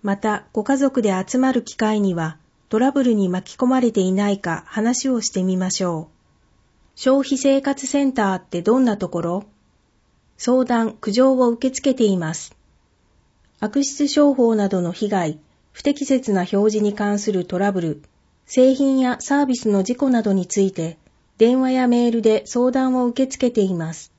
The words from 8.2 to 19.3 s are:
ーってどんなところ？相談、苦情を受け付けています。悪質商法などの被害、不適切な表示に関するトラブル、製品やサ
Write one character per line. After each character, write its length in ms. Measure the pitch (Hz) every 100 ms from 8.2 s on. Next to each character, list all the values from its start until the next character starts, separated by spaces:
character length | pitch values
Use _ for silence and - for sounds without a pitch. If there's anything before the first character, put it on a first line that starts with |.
| 202
ー 20 | 185
っ 80 |
て 160 | - 175
ど 180 | 175 247
ん 60 |
な 140 | 254 208
と 100 | 175
こ 140 | 170
ろ？ 220 | 165 180 208 _ _ _ _ _ _ _ _ _
相 300 | - 254 247
談、 260 | 240 226
苦 200 | 220 -
情 200 | 208 262
を 160 | 262 247
受 220 | 233 262
け 40 |
付 200 | 254 285
け 20 | 262
て 80 |
い 140 | 220 190
ま 160 | 160
す。 200 | 151 - _ _ _ _ _ _ _ _ _ _ _
悪 260 | 214 277
質 220 | 277 - 285
商 280 | 294 285
法 200 | 262 233
な 140 | 220 202
ど 120 | 190
の 100 | 175
被 160 | 175 208
害、 300 | 202 165 151 _ _ _
不 100 | -
適 220 | - 285
切 280 | 277 262 254
な 80 | 196
表 320 | 180 202 214
示 60 | 214
に 140 | 208
関 240 | 208 208 208
す 140 | 202
る 120 | 190
ト 140 | 175 185
ラ 140 | 202
ブ 80 | 190
ル、 220 | 165 151 - _ _ _ _
製 280 | - 254
品 240 | 262 277 269
や 200 | 254 247
サ 240 | -